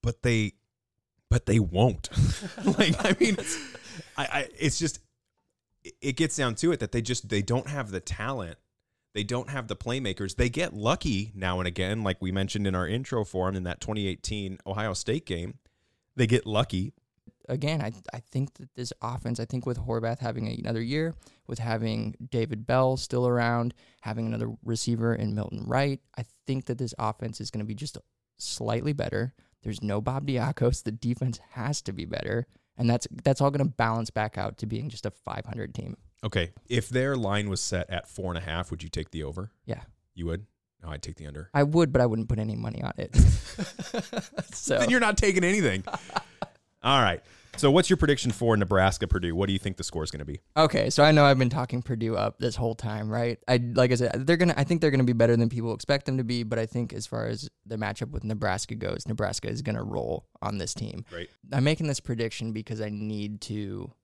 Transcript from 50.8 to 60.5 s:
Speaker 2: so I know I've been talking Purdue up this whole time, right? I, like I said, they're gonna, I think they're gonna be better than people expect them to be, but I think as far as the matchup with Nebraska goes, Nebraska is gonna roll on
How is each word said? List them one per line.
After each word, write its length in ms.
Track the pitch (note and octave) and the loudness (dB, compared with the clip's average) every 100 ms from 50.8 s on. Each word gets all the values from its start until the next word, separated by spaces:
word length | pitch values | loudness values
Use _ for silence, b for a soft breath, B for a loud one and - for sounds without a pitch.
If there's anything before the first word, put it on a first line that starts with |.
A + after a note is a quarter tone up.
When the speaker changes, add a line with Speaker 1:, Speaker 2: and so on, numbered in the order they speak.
| A2 | 2
Speaker 2:
so 120 | C#3 | 8
I 80 | D3 | 8
know 140 | D3+ | 10
I've 140 | C#3+ C3+ | 8 8
been 120 | B2 | 4
talking 320 | C#3+ B2 B2 | 0 -2 -4
Purdue 320 | B2 A#2 A2+ | -2 -2 0
up 240 | G#2+ G#2 - | 0 -2 0
this 160 | B2 | -2
whole 220 | - A#2 A2+ | 0 -2 -2
time, 340 | A2+ G#2+ G#2+ | -4 -4 -2
right? 260 | A2 A#2 A#2 - | -2 -2 -4 2
I, 80 | B2+ A#2+ | 2 4
like 160 | A#2+ B2+ | 4 4
I 60 | B2 | 4
said, 300 | B2 A#2+ C3+ | 2 0 2
they're 80 | E3+ | 4
gonna, 180 | F3 C#3+ | 6 4
I 60 | |
think 180 | C#3+ E3+ | 2 4
they're 120 | D#3 | 4
gonna 100 | C3+ | 4
be 100 | B2 | 4
better 240 | A#2 A#2 A#2 | 6 6 6
than 120 | A2+ | 4
people 260 | A#2+ A#2 | 2 -4
expect 320 | A2 - C#3 C#3 | -6 0 0 0
them 120 | C3 | -2
to 60 | |
be, 200 | A#2 A#2+ | 0 -2
but 160 | A2+ A2+ | -2 -2
I 60 | A2+ | -2
think 260 | A#2+ A#2 | -2 -4
as 120 | G#2 | -6
far 220 | A2 A2+ A2+ | -8 -6 -4
as 240 | A2+ C3+ _ - | -6 -8 _ -10
the 80 | |
matchup 360 | A2 G#2 G#2+ B2 | -6 -4 -4 -6
with 120 | - | -6
Nebraska 540 | A2 G#2+ G2+ F#2 - A2 | -4 -2 0 -2 -4 -6
goes, 320 | F#2+ - - | -4 -4 -6
Nebraska 400 | A2 G#2 - A2 | -4 -2 -4 -6
is 140 | A2+ | -4
gonna 200 | - A2 | -4 -4
roll 440 | A2 - A#1 D#2 _ _ | -4 -4 -4 -6 _ _
on 180 | G#2+ | -6